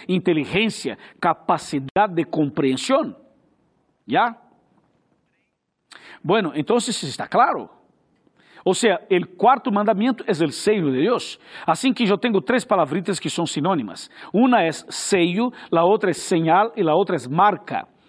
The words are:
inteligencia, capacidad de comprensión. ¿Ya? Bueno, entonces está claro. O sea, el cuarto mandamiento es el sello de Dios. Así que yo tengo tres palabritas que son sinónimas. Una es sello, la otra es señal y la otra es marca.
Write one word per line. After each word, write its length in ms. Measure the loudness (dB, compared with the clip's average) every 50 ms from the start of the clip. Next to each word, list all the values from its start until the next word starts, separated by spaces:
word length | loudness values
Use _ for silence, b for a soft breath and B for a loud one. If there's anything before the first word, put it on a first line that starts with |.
| B
inteligencia, 920 | -4 -4 0 0 0 0 0 -2 -2 -2 0 0 0 -2 -6 -8 -10 -10 B B B B _
capacidad 880 | -2 -2 -2 0 -2 -2 -2 -2 -2 -4 -6 -6 -6 -2 0 0 0 0
de 160 | 0 -4 -4
comprensión. 920 | -2 -2 -2 -2 -2 -2 0 0 0 0 -2 0 0 0 0 0 -2 -8 -14 _ _ _ _ _ _ _ _ _ _ _ _ _ _ _ _ _
¿Ya? 360 | -2 0 0 0 0 -2 -8 _ _ _ _ _ _ _ _ _ _ _ _ _ _ _ _ _ _ _ _ _ _ _ _ _ _ _ _ _ _ B B B B B B
Bueno, 300 | -2 0 0 2 0 0 -4
entonces 460 | -4 -2 0 0 0 0 -2 -6 -8 -8
está 240 | -8 -8 -10 -8
claro. 500 | -2 0 2 2 2 0 -4 -8 -12 _ _ _ _ _ _ _ _ _ _ _ _ b b b b b b b 0
O 40 | 0
sea, 260 | 2 2 2 2 0 0 0
el 200 | 0 0 0 -4
cuarto 420 | -4 2 4 4 4 4 2 0
mandamiento 520 | 0 2 2 2 2 2 0 0 -2 -2 -2
es 120 | -2 0 0
el 100 | 0 -2
sello 400 | -2 -2 0 0 2 2 2 0
de 80 | 0 2
Dios. 420 | 2 2 0 -2 -4 -8 -14 B B B B B B
Así 260 | -2 -2 0 0 0
que 140 | 0 2 2
yo 140 | 2 2 2
tengo 200 | 2 2 2 2
tres 240 | 2 2 0 -2 0
palabritas 560 | 0 2 2 2 0 -2 -4 -4 -4 -6 -4
que 80 | -6
son 200 | -6 -4 -4 -4
sinónimas. 640 | -4 -2 -2 -2 0 0 -2 -4 -6 -10 -16 -18 B B B B B
Una 360 | 2 2 4 4 4 4 2
es 180 | 0 -2 -6 -10 -14
sello, 640 | -12 -10 -4 0 2 2 2 2 0 -2 -2 -4 B B B B
la 140 | 0 2 4
otra 260 | 4 2 2 0 -2
es 100 | -2 -4
señal 500 | -4 -2 0 0 2 4 4 4 2 0 -2
y 80 | -2 0
la 100 | 2 2
otra 220 | 2 0 0 -2
es 120 | -4 -4
marca. 600 | -2 0 2 2 2 2 0 -6 -8 -8 -10 -10 -12 _ B B